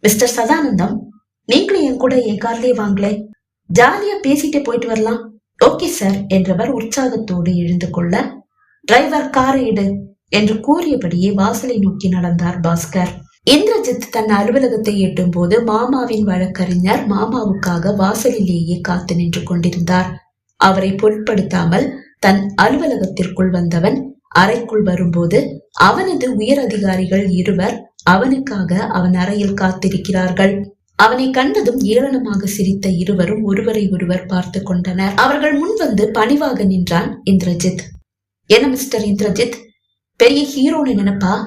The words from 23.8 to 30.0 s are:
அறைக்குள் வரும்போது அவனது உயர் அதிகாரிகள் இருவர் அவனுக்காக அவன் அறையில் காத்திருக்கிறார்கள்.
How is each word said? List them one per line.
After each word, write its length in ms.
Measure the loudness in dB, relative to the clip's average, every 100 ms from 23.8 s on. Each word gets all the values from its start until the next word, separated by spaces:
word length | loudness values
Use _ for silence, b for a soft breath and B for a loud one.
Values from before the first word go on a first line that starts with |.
| 0 0 -6 -16 _
அறைக்குள் 540 | 2 2 2 -2 0
வரும்போது 560 | 0 0 0 0 2 2 0 -8 _ 2
அவனது 480 | 2 2 -2 -2 -2 -2
உயர் 240 | 2 2
அதிகாரிகள் 680 | 0 -2 -2 0 0 0 2
இருவர் 460 | 0 0 0 0 -4 -12 -4
அவனுக்காக 680 | 2 4 4 0 -2 -4 -2 -2 0
அவன் 280 | 0 2
அறையில் 460 | 2 0 0 -2 0
காத்திருக்கிறார்கள். 920 | -2 0 -2 -2